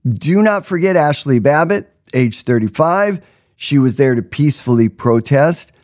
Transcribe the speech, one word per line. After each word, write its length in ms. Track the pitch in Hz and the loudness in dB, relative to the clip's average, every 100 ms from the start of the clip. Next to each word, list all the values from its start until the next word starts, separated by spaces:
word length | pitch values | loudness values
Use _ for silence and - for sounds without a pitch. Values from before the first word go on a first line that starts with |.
| - | -6
Do 320 | 110 143 190 | -4 0 2
not 240 | 214 202 | 2 0
forget 300 | 185 180 190 | -4 -2 0
Ashley 460 | 180 147 143 143 127 | 2 2 0 0 2
Babbitt, 440 | 110 147 165 202 - _ - | 2 2 2 -2 -6 _ -8
age 280 | 127 123 110 | -2 -2 -2
thirty-five. 800 | - 120 107 - 160 180 208 185 - _ _ - | -2 -2 0 0 0 0 0 -4 -10 _ _ -12
She 200 | - 143 | -2 0
was 200 | 131 123 | 2 2
there 180 | 135 | 0
to 80 | 123 | 0
peacefully 680 | 101 - 147 - - 120 113 | -4 -2 0 0 0 2 2
protest. 840 | - 120 117 117 139 151 - - _ | 0 -2 0 0 2 2 -2 -8 _